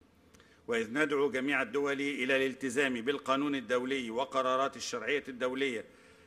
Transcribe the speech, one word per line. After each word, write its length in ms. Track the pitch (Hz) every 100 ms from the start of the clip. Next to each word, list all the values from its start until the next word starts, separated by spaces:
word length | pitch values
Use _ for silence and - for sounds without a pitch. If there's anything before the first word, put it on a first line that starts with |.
| _ _ - - - - -
وإذ 260 | 117 110
ندعو 380 | 131 151 143 143
جميع 300 | 127 135 135
الدول 400 | 127 135 139 139
إلى 340 | 143 131 127 135
الالتزام 680 | 135 127 135 120 139 123
بالقانون 540 | 113 143 - 135 147 139
الدولي 560 | 110 123 127 139 117
وقرارات 640 | 113 135 135 127 131 135 127
الشرعية 480 | - 123 110 143 131
الدولية 580 | 123 127 131 135 113 - - - -